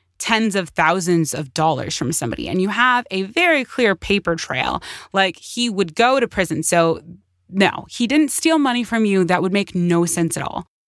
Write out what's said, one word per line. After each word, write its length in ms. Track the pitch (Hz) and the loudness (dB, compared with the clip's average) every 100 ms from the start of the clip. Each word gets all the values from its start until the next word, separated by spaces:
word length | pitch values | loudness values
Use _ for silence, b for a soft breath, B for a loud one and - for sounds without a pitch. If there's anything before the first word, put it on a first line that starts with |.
| B - | B -8
tens 360 | - 220 220 196 | -2 0 0 -4
of 140 | 170 | -4
thousands 640 | - 160 180 175 170 156 | 0 2 2 2 2 2
of 200 | - 139 | -4 -6
dollars 420 | - 160 135 104 - | 0 0 0 -4 -4
from 160 | - | -4
somebody 360 | 170 123 - - | -2 -4 -6 -4
and 120 | 185 | -2
you 80 | 190 | -2
have 380 | 208 254 247 - | 0 2 0 -2
a 120 | 190 | -6
very 420 | 190 277 349 302 | -4 0 2 2
clear 300 | 247 - 226 | -2 0 0
paper 420 | 185 - 202 - 165 | 0 -2 -2 0 -4
trail, 460 | - 127 - - B B B | -4 -4 -4 -4 B B B
like, 240 | 196 190 - | 0 0 -2
he 320 | - - 240 | -10 -4 -2
would 260 | 196 175 | 0 -2
go 260 | 151 240 269 | 2 4 4
to 80 | 233 | 0
prison. 340 | - 180 160 | 0 -2 -2
So 380 | 160 170 165 - 165 175 _ _ - | 0 2 2 0 -8 -20 _ _ -6
no, 380 | 185 190 - - | 0 0 0 -8
he 180 | - 240 | -4 0
didn't 240 | 294 294 | 2 2
steal 280 | - 330 320 | 2 2 2
money 260 | 277 240 | 2 0
from 200 | 226 226 | -2 0
you. 200 | 214 196 | 2 2
That 180 | 175 180 | 2 2
would 100 | 185 | 2
make 220 | 202 196 | 0 -2
no 300 | 180 175 170 | 0 2 2
sense 320 | 170 - 165 - | 2 0 -2 -2
at 60 | |
all. 240 | - - - _ | -6 -8 -12 _